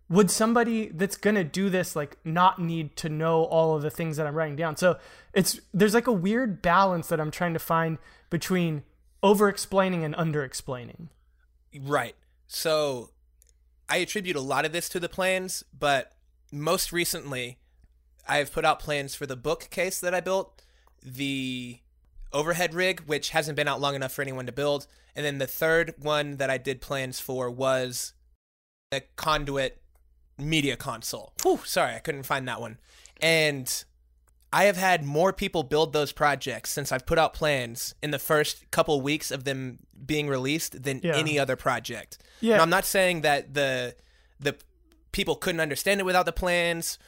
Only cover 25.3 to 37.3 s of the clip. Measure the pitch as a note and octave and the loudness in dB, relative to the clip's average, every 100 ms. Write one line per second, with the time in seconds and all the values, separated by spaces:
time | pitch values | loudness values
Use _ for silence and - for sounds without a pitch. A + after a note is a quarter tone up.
25.3 | C#3 C3 - D#3+ E3 D#3+ - D3 D3+ D3 | -2 -4 0 2 4 2 -2 0 0 0
26.3 | C#3 C3+ C3 C3 B2 - C#3 B2+ - - | -2 0 0 -2 -6 -4 -4 -4 -8 -6
27.3 | C3 B2 B2 C3 C3 B2+ B2 - - _ | -4 -4 -2 0 0 -2 -6 -8 -12 _
28.3 | _ _ _ _ _ - C3+ - - D#3+ | _ _ _ _ _ -8 -8 -8 -6 -2
29.3 | D3+ C#3+ C#3 C3 - _ _ _ _ _ | 0 0 -2 -2 -6 _ _ _ _ _
30.3 | - D3 D#3+ C#3 A#2 C#3+ A2+ - A2+ - | -8 0 2 2 -2 -6 -8 -8 -10 -10
31.3 | - F4+ E4+ - F#3 C3+ A2+ - C#3+ C3 | -2 0 0 0 -2 0 -2 -8 -6 -4
32.3 | C#3 B2+ A2 A2+ A2 _ - - - D#3+ | -4 -4 -6 -10 -14 _ -20 -20 -2 2
33.3 | D#3+ D3+ C#3 B2+ - - _ _ _ _ | 4 4 0 -4 -6 -8 _ _ _ _
34.3 | _ _ D3+ G3+ F3+ F#3+ F3 C#3+ D3 F#3+ | _ _ 4 4 4 2 2 2 2 2
35.3 | F#3+ G3 E3+ C3 D3 D#3+ D3+ C#3 - D3 | 2 -2 -2 0 2 2 2 -2 0 0
36.3 | C#3 C3 A2 - D3 C3+ C3 - E3 D3+ | 2 -4 -8 -6 -6 -4 -4 0 2 2